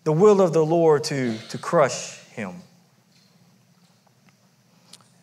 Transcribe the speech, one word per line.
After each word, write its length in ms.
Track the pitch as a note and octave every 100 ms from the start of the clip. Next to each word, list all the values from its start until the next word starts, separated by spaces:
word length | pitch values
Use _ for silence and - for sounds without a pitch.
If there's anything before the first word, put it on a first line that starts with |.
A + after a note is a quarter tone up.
the 80 | D#3
will 280 | D#3 G#3+ G3
of 140 | F3+
the 100 | D#3+
Lord 400 | D3+ E3+ E3 C#3+ -
to, 300 | C#3+ B2 A2 -
to 80 | C3
crush 600 | - E3+ B2+ - - - -
him. 340 | - F#2+ F2+ - _ _ _ _ _ _ _ _ _ _ _ _ _ _ _ _ _ _ _ _ _ _ - _ _